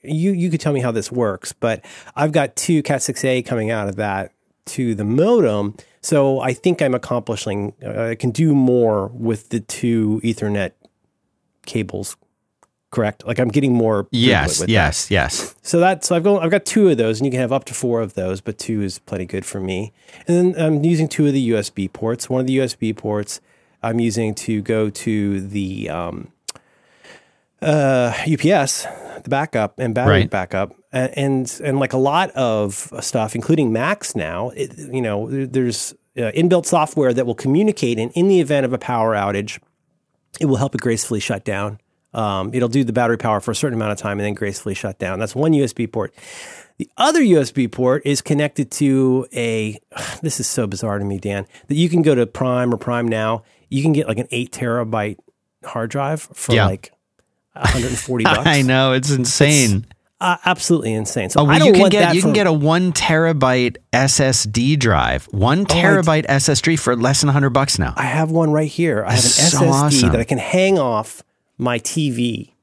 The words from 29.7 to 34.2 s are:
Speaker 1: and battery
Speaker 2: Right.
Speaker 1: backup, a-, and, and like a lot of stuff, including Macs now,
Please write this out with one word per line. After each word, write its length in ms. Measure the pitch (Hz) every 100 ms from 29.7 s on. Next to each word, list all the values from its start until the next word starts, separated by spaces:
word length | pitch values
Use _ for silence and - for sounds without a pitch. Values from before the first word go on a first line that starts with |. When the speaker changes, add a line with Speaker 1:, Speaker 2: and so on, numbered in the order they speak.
| -
Speaker 1:
and 160 | 123
battery 260 | 113 123 95
Speaker 2:
Right. 100 | 104
Speaker 1:
backup, 440 | 101 92 95 101 - _
a-, 280 | 131 127 135
and, 420 | 139 135 127 -
and 160 | 147 135
like 140 | 131
a 60 | 131
lot 320 | 135 156 190
of 600 | - 123 110 104 101 - -
stuff, 340 | - 123 107
including 400 | 117 110 160 131
Macs 420 | 110 143 208 -
now, 340 | 113